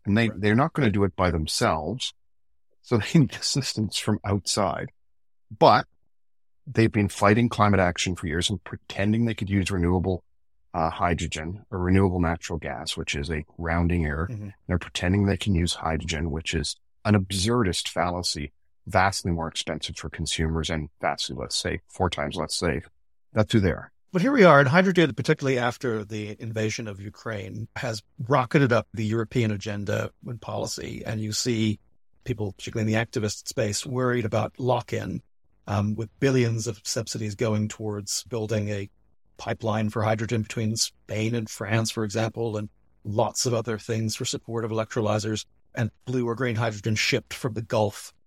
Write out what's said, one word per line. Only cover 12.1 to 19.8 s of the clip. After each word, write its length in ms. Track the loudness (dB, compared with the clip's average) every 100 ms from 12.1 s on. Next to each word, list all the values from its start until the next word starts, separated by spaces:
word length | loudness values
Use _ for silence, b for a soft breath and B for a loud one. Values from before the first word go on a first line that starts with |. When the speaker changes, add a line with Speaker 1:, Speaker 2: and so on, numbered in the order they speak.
| 2
Speaker 1:
natural 400 | 0 -2 -6 -8
gas, 380 | -8 -8 -8 -6
which 180 | -6 -6
is 160 | -4
a 140 | -6 -8 -8
rounding 480 | -2 0 2 2 0
error. 220 | -2 -4
Speaker 2:
Mm-hmm. 180 | -6 -12 -12 -4
Speaker 1:
They're 100 | -4
pretending 480 | -2 -4 0 2 2
they 120 | 0
can 180 | 0 2
use 200 | 0 -2
hydrogen, 540 | -4 -4 -4 -4 -4
which 240 | -4 -4
is 220 | -4 -4 -8 _ _ 4
an 100 | 4
absurdist 720 | 4 0 2 2 2 0 -2
fallacy, 640 | -2 0 0 -4 -4 -8 -12 _ _ 0
vastly 460 | 4 4 2 0
more 160 | -2 -2
expensive 500 | -6 -6 -6